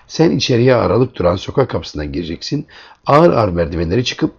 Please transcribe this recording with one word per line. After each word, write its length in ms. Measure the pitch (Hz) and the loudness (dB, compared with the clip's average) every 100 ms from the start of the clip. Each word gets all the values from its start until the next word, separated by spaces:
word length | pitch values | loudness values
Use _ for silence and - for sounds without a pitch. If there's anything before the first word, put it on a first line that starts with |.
| - | -8
Sen 240 | - 160 | 0 0
içeriye 440 | 147 - 120 123 120 | 2 0 2 2 2
aralık 400 | 92 104 127 - | 2 0 0 0
duran 200 | 87 95 | -2 -2
sokak 340 | - 139 127 | -4 -2 -2
kapısından 420 | 92 - 76 73 | -4 -8 -10 -8
gireceksin. 560 | 71 80 82 - 143 - - - - - | -8 -8 -10 -8 -8 -8 -18 -20 -10 2
Ağır 280 | 143 170 | 4 6
ağır 160 | 131 104 | 4 0
merdivenleri 560 | 85 80 87 82 104 123 | 0 -2 -2 -2 -2 -2
çıkıp 300 | - 147 | -4 -6